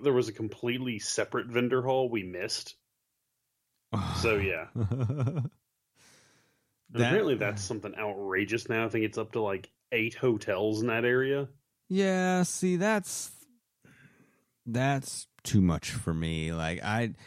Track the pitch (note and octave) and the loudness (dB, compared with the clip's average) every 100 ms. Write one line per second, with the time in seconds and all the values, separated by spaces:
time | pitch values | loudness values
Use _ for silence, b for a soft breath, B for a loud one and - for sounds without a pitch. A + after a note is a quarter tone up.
0 | C#3+ B2+ A2+ G#2+ A2 - A#2+ B2 B2+ A2 | 2 4 2 -2 -6 -4 -4 -2 -2 -4
1 | - - G#2+ B2 A#2+ A#2+ B2 C3 B2+ C3 | -4 -2 -2 -2 -2 0 2 2 2 2
2 | C3 A#2 F#2 F2+ G2+ - - - _ _ | 2 0 -4 -6 -6 -6 -8 -18 _ _
3 | _ _ _ _ _ _ _ _ - A2 | _ _ _ _ _ _ _ _ -6 -4
4 | F2+ E2+ A2+ G#2 G2 E2+ D#2+ A#2+ G2+ B2+ | -2 0 2 2 2 -2 -4 -2 -2 0
5 | A#2 D3 A#2 E3 B2 _ _ _ _ _ | -2 0 -2 -2 -4 _ _ _ _ _
6 | b b b b b b b b _ A#2 | b b b b b b b b _ 0
7 | A#2+ B2 F#3+ A#2 G2+ G2+ G2+ A2+ G2+ - | 4 4 2 2 0 -2 -6 -8 -8 -6
8 | G#2+ G2 G2 F#2+ G#2 A2+ - A2+ A2+ A2+ | -6 -4 -2 0 0 -2 -2 0 0 0
9 | A2 A2+ G#2+ A#2+ G#2+ F#2+ - _ - A#2+ | -2 -2 -4 -2 -2 -4 -8 _ -4 -2
10 | A2 - C3 A2 - F#2+ G#2+ G#2+ A#2+ A2+ | -2 0 0 0 0 0 0 0 0 2
11 | A#2+ B2+ C3+ C#3 C#3+ - _ _ - F#3 | 4 4 2 0 -2 -10 _ _ -4 0
12 | G3 F#3 F#3 F3+ F3 - F#3 F3+ G3+ G#3+ | 2 2 2 2 2 0 0 2 2 2
13 | F#3+ - - - - _ _ _ b b | -2 -8 -10 -14 -20 _ _ _ b b
14 | b b b b b _ - A#2 C3+ C#3 | b b b b b _ -4 0 2 2
15 | C3+ - - _ - G#2+ F#2 D#2 - - | -2 -10 -12 _ 2 6 6 4 -2 -6
16 | - D#2+ D#2+ D#2+ D#2+ E2 D#2+ E2+ F#2+ A2 | -4 -2 -2 -2 -2 -2 -4 -4 -2 0
17 | A#2 - | -2 -6